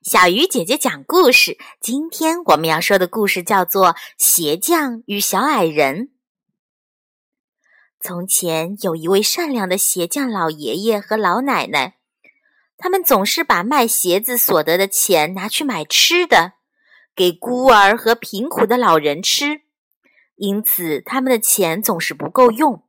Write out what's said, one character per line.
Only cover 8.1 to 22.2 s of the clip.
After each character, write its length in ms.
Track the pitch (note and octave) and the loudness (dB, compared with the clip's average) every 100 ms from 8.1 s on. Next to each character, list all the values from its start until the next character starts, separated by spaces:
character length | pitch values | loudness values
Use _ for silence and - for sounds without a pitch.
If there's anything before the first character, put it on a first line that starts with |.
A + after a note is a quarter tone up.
| F3 | -10
前 500 | F#3+ - F3 D#3+ E3+ G3+ | -4 -2 -2 -4 -4 -6
有 140 | F#3+ | -6
一 120 | E3 D#3+ | -4 0
位 140 | G3 | 2
善 320 | - - E4 | 2 -4 -4
良 160 | B3 F#3 | -4 -2
的 80 | G3 | -2
鞋 300 | - F#3 E3+ | -2 -2 -4
匠 200 | C#4+ C4 | -4 -4
老 180 | G#3 E3 | -2 -4
爷 260 | D#3 C3+ D3+ | -4 -6 -4
爷 220 | A3 G#3 | -2 -2
和 160 | G3+ A3 | -4 -2
老 240 | G3 G3 | 0 0
奶 260 | C#4 G#3 C4+ | -2 -2 -2
奶， 300 | D3 B2+ _ _ _ _ _ _ _ _ _ | -2 -4 _ _ _ _ _ _ _ _ _
他 120 | F4+ | -4
们 140 | F#4+ | -2
总 200 | - A3 | 2 0
是 200 | G3+ - | 0 -2
把 200 | D#4+ F#3 | 0 0
卖 220 | G#3 C#4+ | 2 0
鞋 340 | A#3 - F3+ F#3 | 0 0 0 0
子 160 | A3+ | -2
所 280 | A#3+ - F3 | -2 0 0
得 120 | D#3 | 2
的 120 | F3 G3 | 0 0
钱 480 | - - E3+ D3+ | -2 0 2 0
拿 120 | F#3 G3+ | -4 -6
去 160 | - | -4
买 220 | D4 F3+ | -4 -6
吃 400 | D3+ - - E4+ | -2 0 2 2
的， 280 | F4 G#3 F3 _ _ _ _ _ _ | 4 4 2 _ _ _ _ _ _
给 160 | - F3+ | 0 0
孤 340 | E3 A#3+ B3 | 0 -6 2
儿 300 | C4 A3 G3 | 6 8 6
和 200 | A#3 A3 | 4 0
贫 340 | A#3+ - G3 C4+ | 0 -2 -6 -6
苦 160 | - | -2
的 140 | G#3+ B3 | 0 2
老 180 | G#3+ D#3+ | 4 4
人 240 | D3 D3+ | 2 -2
吃， 400 | - - C#4+ D4+ _ _ _ _ _ _ _ | -2 -2 -2 -6 _ _ _ _ _ _ _
因 280 | _ G3+ G3+ | _ -4 -2
此 360 | A3 - E3 D3 | -2 -4 -2 -4
他 220 | - C4 | -4 -4
们 100 | C4 | 0
的 60 | A#3 | 0
钱 420 | - - E3+ E3+ | 0 0 0 0
总 200 | A3 F3 | -2 -4
是 160 | - | -6
不 120 | C#3+ | -8